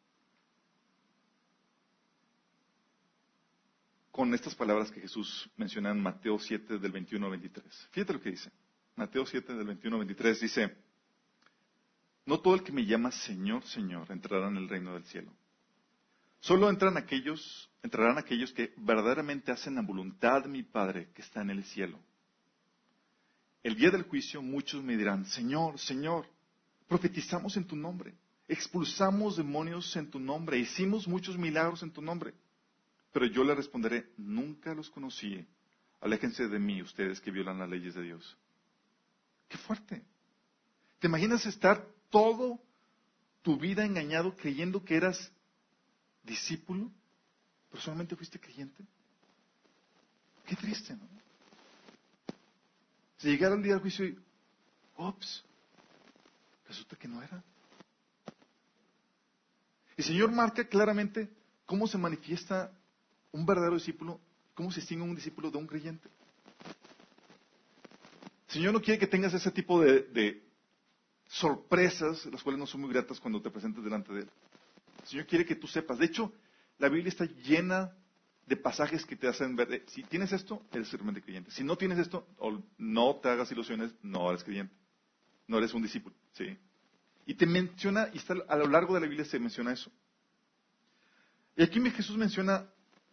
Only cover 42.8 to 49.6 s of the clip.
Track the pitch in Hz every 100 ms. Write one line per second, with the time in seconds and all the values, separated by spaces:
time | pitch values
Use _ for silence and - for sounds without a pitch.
42.8 | _ _ _ _ _ _ - 147 175 196
43.8 | 214 185 147 160 175 185 156 139 180 190
44.8 | - 160 185 180 - _ _ _ _ _
45.8 | _ _ _ _ - 110 - 160 - 185
46.8 | 233 - _ _ _ _ _ _ _ -
47.8 | - 156 170 170 165 - - - 139 -
48.8 | 196 _ _ _ _ _ _ _